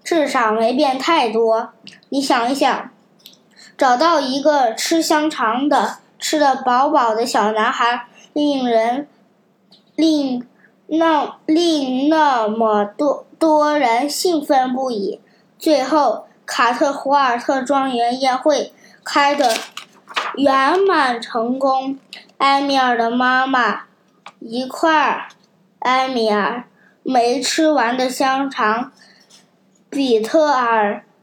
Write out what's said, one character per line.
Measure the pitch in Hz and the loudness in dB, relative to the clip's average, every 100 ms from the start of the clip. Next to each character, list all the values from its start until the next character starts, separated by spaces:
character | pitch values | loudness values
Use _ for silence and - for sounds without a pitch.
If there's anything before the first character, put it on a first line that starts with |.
至 | - 339 277 | -2 0 0
少 | 262 220 | 0 0
没 | 220 226 | 0 0
变 | 254 294 262 | 0 0 0
太 | 330 330 240 | 0 0 0
多。 | 220 226 220 240 - - - - | 0 0 0 -4 -14 -20 -20 -8
你 | 269 | -4
想 | 269 262 233 | 0 0 0
一 | 277 | 0
想， | 285 196 - _ _ _ - _ _ _ - - | 0 -2 -8 _ _ _ -20 _ _ _ -12 0
找 | 269 247 | 2 4
到 | 320 320 | 2 2
一 | 262 269 | 0 -2
个 | 285 294 240 | 0 2 0
吃 | 226 - 330 | -2 -2 0
香 | 320 311 302 | 2 0 0
肠 | 302 226 240 285 | -2 -2 0 0
的、 | 262 220 - _ - | 0 0 -6 _ -12
吃 | - 311 | -4 0
得 | 285 254 | 2 0
饱 | 254 247 285 | 0 2 2
饱 | 311 233 | 2 2
的 | 220 240 | 0 -2
小 | 247 208 | 0 0
男 | 220 226 | 0 0
孩， | 269 240 247 - _ - | 0 -2 -2 -8 _ -8
令 | 302 294 269 247 | -2 0 0 0
人， | 226 226 254 294 _ _ _ _ _ _ - _ - | 0 0 -2 -6 _ _ _ _ _ _ -20 _ 0
令 | 320 302 269 247 - _ _ _ - | 2 2 -2 -6 -10 _ _ _ -6
那， | 311 330 311 262 - - | 0 2 0 -2 -6 0
令 | 311 339 311 262 254 285 | 2 2 0 -2 -2 0
那 | 320 294 247 214 | 2 2 2 0
么 | 226 220 208 202 | 0 2 2 -2
多， | - 294 262 - - | -2 -2 -2 -6 0
多 | 320 302 294 294 | 2 4 2 2
人 | 247 233 294 | 2 0 -2
兴 | 294 370 320 | -2 0 0
奋 | 294 277 254 | 2 0 0
不 | 254 262 | -2 -4
已。” | 220 190 - _ _ _ - | -4 -6 -8 _ _ _ -4
最 | 320 285 | 0 2
后， | 269 311 262 - - _ - | 2 2 2 -2 -8 _ -8
卡 | - 240 | -2 0
特 | 254 285 | 2 -2
胡 | 277 269 | -2 0
尔 | 285 269 240 | 2 2 -2
特 | - 269 | -2 -2
庄 | 254 277 269 | 0 -2 0
园 | 240 233 262 | -2 -2 -2
宴 | 269 254 | -2 0
会 | 311 269 196 _ - _ | 0 0 -2 _ -20 _
开 | - - 285 294 | -4 0 2 2
得 | 254 - - - - _ - - - - | 0 0 -6 -16 -20 _ -12 -8 -8 0
圆 | 277 269 269 359 | 2 4 2 2
满 | 392 330 269 233 | 2 2 0 -2
成 | 233 240 233 262 | -6 -4 -2 0
功。 | 269 262 269 269 _ - - - | 0 0 -2 -10 _ -20 -16 -2
埃 | 277 277 | 2 2
米 | 285 269 | 2 0
尔 | 254 233 | 2 2
的 | 233 | 0
妈 | 247 254 254 262 | 0 0 0 2
妈 | 262 220 - - _ _ _ - - | 0 0 -4 -10 _ _ _ -20 -20
一 | 226 233 254 | -10 -8 -8
块 | - 320 311 | -2 2 2
儿， | 254 - - - _ _ _ - | 2 -2 -8 -20 _ _ _ -6
埃 | 240 262 262 | -2 0 0
米 | 254 220 | 0 0
尔 | 208 170 247 247 _ _ _ | 0 -2 -6 -12 _ _ _
没 | - 254 240 269 | -2 0 0 0
吃 | 262 - 311 | -2 0 2
完 | 294 233 254 | 2 0 -2
的 | 254 | -2
香 | 254 269 269 277 | -2 -2 -2 -4
肠， | 269 214 226 269 - - _ _ - _ _ _ _ - | -2 -2 -2 -4 -14 -20 _ _ -20 _ _ _ _ -8
比 | 277 262 220 | -2 0 0
特 | 214 320 302 | 2 2 2
尔， | 262 240 226 208 214 - _ | 2 2 2 0 -2 -12 _